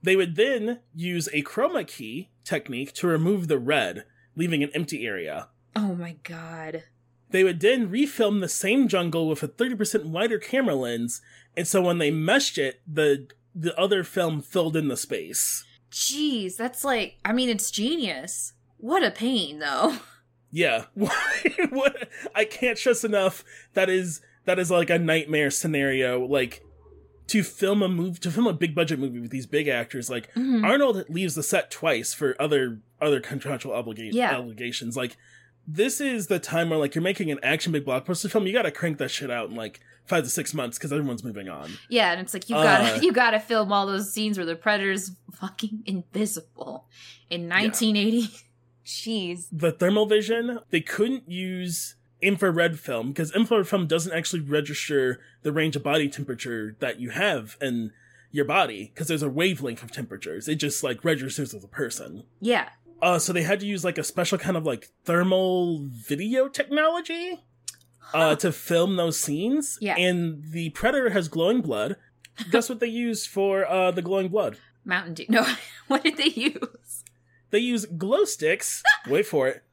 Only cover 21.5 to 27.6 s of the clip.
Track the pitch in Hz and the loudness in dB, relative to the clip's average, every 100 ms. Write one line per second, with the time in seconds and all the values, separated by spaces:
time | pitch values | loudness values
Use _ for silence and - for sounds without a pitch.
21.5 | - 349 262 269 277 226 - - 202 214 | 0 -2 2 0 0 -14 -12 -8 -2 -2
22.5 | - 247 220 254 226 226 208 190 - - | 0 -2 0 2 2 2 2 2 -2 -16
23.5 | - - - 190 185 180 156 _ _ - | -20 -6 0 2 2 0 -8 _ _ 0
24.5 | 180 175 180 170 170 165 160 147 156 143 | 0 4 4 6 4 4 2 2 2 2
25.5 | 143 170 156 139 131 127 123 127 139 123 | 2 0 2 2 2 2 0 2 2 2
26.5 | - - - - - - _ - 220 180 | -4 -20 -20 -20 -20 -20 _ 0 0 0
27.5 | - | 0